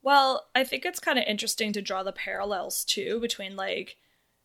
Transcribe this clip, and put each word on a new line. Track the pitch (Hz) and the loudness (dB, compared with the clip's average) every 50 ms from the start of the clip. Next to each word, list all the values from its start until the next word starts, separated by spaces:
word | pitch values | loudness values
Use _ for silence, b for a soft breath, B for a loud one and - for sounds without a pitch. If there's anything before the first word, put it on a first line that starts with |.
Well, | _ 262 285 285 269 269 254 - - _ _ | _ 8 8 8 8 6 2 0 -4 _ _
I | 254 269 | 2 2
think | 262 - 262 - | 2 -2 -4 -4
it's | 359 359 - | -4 -4 -2
kinda | - 339 294 247 - - | 0 2 2 2 2 2
interesting | 214 208 226 233 - - 226 208 208 | -2 -2 -2 -4 -2 -2 -2 -2 -2
to | 208 | -4
draw | 196 - 196 190 190 | -4 -2 -4 -2 -2
the | 190 | -4
parallels, | 185 - - 196 190 190 196 208 202 180 - - - - - | -6 -6 -8 -6 -4 -4 -2 -2 -2 -4 -4 -4 -4 -4 -2
too, | - - - - - 208 233 | -2 -2 -2 0 -2 -2 -2
between, | 233 233 - - 196 190 196 | -2 -4 -6 -8 -8 -10 -8
like, | 196 190 196 185 - 196 - - _ _ _ _ _ _ _ _ _ | -6 -6 -4 -4 -6 -6 -10 -16 _ _ _ _ _ _ _ _ _